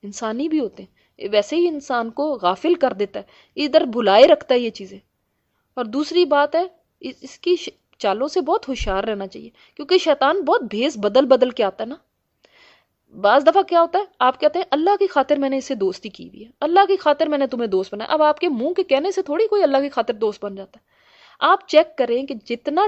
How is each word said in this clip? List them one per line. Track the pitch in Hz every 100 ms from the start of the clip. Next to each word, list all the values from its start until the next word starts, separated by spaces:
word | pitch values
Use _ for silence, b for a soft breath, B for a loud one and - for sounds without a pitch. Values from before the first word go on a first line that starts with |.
इंसानी | 208 - 220 233 311
भी | 311
होते | 220 -
हैं। | 190 _ _ - 202
वैसे | 208 208 330
ही | 349
इंसान | 294 - 240 226
को | 226 302 254
गाफिल | 180 190 320 349
कर | 254
देता | 196 202 208
है, | - b b -
इधर | 294 311 247
भुलाए | 226 202 202 285
रखता | 302 - 247
है |
ये | 233
चीज़ें। | - 190 196 _ _ _ _ _ _ _ 254
और | 226
दूसरी | 269 302 339 311
बात | 285 294 330
है, | 359 - _ _
इस-, | 262 -
इसकी | 269 - 349 349
श-, | - - _ -
चालों | 202 208 285
से | 381
बहुत | 277 427 -
होशियार | 254 208 190 220
रहना | 208 190
चाहिए, | - 226 b b -
क्योंकि | 285 370
शैतान | 330 285 269 381
बहुत | 294 427
भेस | 240 214 285 226
बदल | 208 247 269
बदल | 247 254
के | 240
आता | 196 -
है | 226
ना। | 320 _ _ _ _ b b b b b _ _ 170
बाज़ | 202 262
दफ़ा | 285 381
क्या | - 339
होता | 339 370
है, | 392 -
आप | 254 -
कहते | 302 349
हैं, | -
"अल्लाह | 294 349 392
की | 392
खातिर | 294 269 285
मैंने | 269 269
इससे | 269 233
दोस्ती | 190 - 214
की | - 175
हुई | 202
है, | 226 _
अल्लाह | 302 359 392
की | 381
खातिर | 302 294 320
मैंने | 285 262
तुम्हें | 240 226
दोस्त | 185 190
बनाया।" | 208 -
अब | 208
आपके | 202 202 349
मुंह | 233 285
के | 359
कहने | 370 269 370
से | 381
थोड़ी | 370 320 453
कोई | 415
अल्लाह | 302 269
की | 277
खातिर | 254 226 214
दोस्त | 214 -
बन | 202 196
जाता | 190 _
है। | b b b b b b
आप | 302 392 -
चेक | 311 320 -
करें | 240 240 277
कि | 233
जितना | - 233 294 311